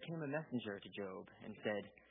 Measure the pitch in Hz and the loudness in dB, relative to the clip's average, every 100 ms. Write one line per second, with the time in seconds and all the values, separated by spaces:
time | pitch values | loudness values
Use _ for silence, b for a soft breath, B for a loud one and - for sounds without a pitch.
0 | - 165 143 151 156 123 107 101 92 101 | 2 0 2 2 2 0 2 -2 -2 -2
1 | 98 95 92 - 107 101 113 104 101 B | -2 -2 -6 -8 -8 0 4 4 2 B
2 | B | B